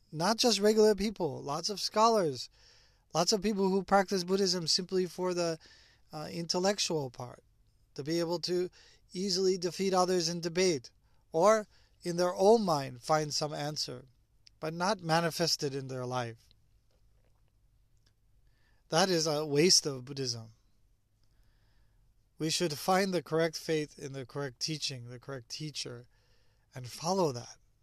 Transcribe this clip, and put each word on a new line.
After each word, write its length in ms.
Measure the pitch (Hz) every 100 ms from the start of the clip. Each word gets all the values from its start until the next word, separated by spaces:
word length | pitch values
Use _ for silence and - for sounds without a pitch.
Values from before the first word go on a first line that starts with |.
| _
not 240 | 151 180 226
just 240 | 247 196
regular 340 | 214 220 214
people, 480 | 196 214 202 160 127
lots 280 | 139 151 165
of 100 | 190
scholars, 720 | - 214 226 220 165 127 - _ - - _ _ _
lots 180 | 156 175
of 80 | 220
people 300 | 202 196 190
who 120 | 196
practice 400 | 180 202 190 196
Buddhism 440 | 175 196 190 180 160
simply 400 | - 180 185 180
for 260 | - 180
the, 260 | 175 170 160 - - _ _ _
uh, 160 | 156 156
intellectual 800 | 170 170 185 190 202 - 160 135
part, 340 | 120 123 - _ _ _ _ _
to 80 | -
be 180 | 139 170
able 180 | 165 170
to 300 | 160 180 180 - - _ _
easily 440 | 180 196 180 190 190
defeat 380 | 175 165 196
others 340 | 185 180 185 165
in 120 | 175
debate, 500 | 170 165 185 143 - _ _ _ _
or 340 | 160 196 220 208 _ _ _
in 140 | 175 170
their 180 | 180 190
own 280 | 196 233
mind 360 | 190 147 135 123
find 320 | - 156 151
some 220 | - 147
answer, 500 | 151 147 151 - 127 131 _ _ _ _ _
but 140 | 160
not 280 | 165 180 208
manifested 720 | 165 160 170 - 170 - 147
in 140 | 135 131
their 160 | 131
life. 320 | 123 127 117 117 _ _ _ _ _ _ _ _ _ _ _ _ _ _ _ _ _ _ _ _ _ _ _ _ _
That 180 | 160 190
is 180 | 165 156
a 180 | 147
waste 420 | 156 143 180 - 151
of 180 | 135
Buddhism. 440 | 127 135 127 117 110 110 _ _ _ _ _ _ _ _ _ _ _ _ _ _ _ _ _ -
We 120 | 156
should 260 | - 175 143
find 340 | - 185 196
the 100 | 180
correct 340 | - 160 165 -
faith 420 | - 156 147 -
in 140 | 135
the 140 | 135 127
correct 340 | 143 139 -
teaching, 480 | - 151 - 127 120
the 100 | 123
correct 300 | - 135 -
teacher, 580 | - 156 - - 120 123 _ _ _ _ _ _
and 140 | 131 123
follow 440 | - 165 190 160
that 240 | 120 120 - _ _